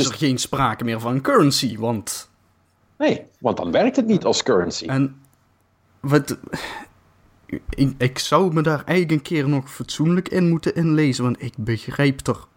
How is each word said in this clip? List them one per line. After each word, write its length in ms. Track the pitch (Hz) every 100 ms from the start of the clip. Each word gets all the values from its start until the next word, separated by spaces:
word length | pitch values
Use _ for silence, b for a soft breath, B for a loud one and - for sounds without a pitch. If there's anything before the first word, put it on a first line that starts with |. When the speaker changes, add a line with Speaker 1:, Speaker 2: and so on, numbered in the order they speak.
Speaker 1:
dus 60 | 131
Speaker 2:
er 60 | -
geen 200 | 147 123
sprake 460 | - 135 123 107
meer 160 | 117 113
van 200 | 120 131
currency, 580 | 190 262 143 - 123 107
want 520 | 113 110 - - - _ _ _ _ _ _ -
Speaker 1:
Nee, 240 | 294 - - _
want 160 | 120 92
dan 140 | 85
werkt 260 | 156 240 262
het 100 | 220
niet 180 | 180
als 180 | 117 -
currency. 440 | - 95 87 - -
Speaker 2:
En 340 | 135 135 - _ _ _ _ _ _ _ _
wat, 360 | 139 143 135 - - - B B B _ _ _ _ _ - - -
ik, 200 | - 135 -
ik 200 | 127 -
zou 340 | - 151 190
me 80 | 160
daar 200 | 156 143
eigenlijk 260 | - 180 165
een 120 | 156
keer 260 | - 165 135
nog 220 | 143 135
fatsoenlijk 560 | - 123 - 160 180 -
in 200 | 185 170
moeten 260 | 165 165
inlezen, 500 | 170 160 156 147 123
want 180 | 123 113
ik 100 | 123 -
begrijp 720 | 107 113 - 135 143 135 -
er 100 | 113 -